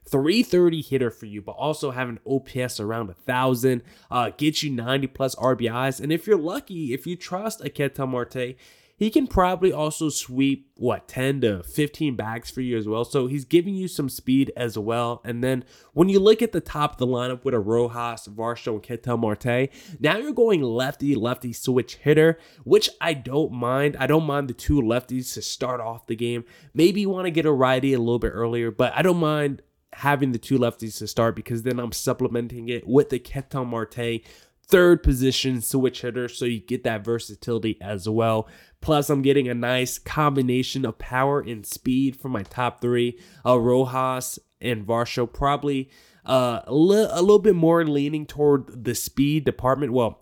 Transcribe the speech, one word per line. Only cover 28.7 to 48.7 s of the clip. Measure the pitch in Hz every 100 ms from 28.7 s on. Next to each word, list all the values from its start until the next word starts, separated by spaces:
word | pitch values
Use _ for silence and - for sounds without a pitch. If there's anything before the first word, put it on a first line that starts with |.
but | 113 123
I | -
don't | 170 175
mind | 156 151 147 135 _ _ _ -
having | 139 143 135
the | 117
two | - 135
lefties | 120 - 113 -
to | 107
start | - 113 107
because | - 117
then | 117 123
I'm | 120
supplementing | - - 123 127 120 120 120 113
it | 120
with | - 131 143
the | 127
Ketel | - 139 131 143
Marte | 123 117 110 - 117 113 - - _ _ -
third | 185 175 170
position | - 131 131 127 131 127
switch | 110 135 127 127
hitter, | 123 120 120
so | -
you | 123 117
get | - 127
that | 127 110
versatility | 101 117 - 104 - 117 110 104
as | 95 104 104
well. | 110 113 110 110 - _ _
Plus, | - 151 143
I'm | 143
getting | 135 139 123
a |
nice | 120 120 127 131 -
combination | - - 151 139 127 127 127 135
of | 127 110
power | - 127 139 143
and | 117 113
speed | 101 - - 127 135 120
for | 135
my | 120
top | 95 - 123 -
three. | 120 120 120 120 - - 120
Uh, | 127
Rojas | 117 127 131 127 131 127 - - - _
and | 123 113
Varsho | 101 117 120 - 120
probably, | - 143 143 143 135 131 _ _ _ -
uh, | 131 123 117 -
a |
li-, | 139 170 202 220
a | 165
little | 190 208
bit | 202
more | 175 160 170
leaning | 160 143 143 156 147
toward | 143 147 143 123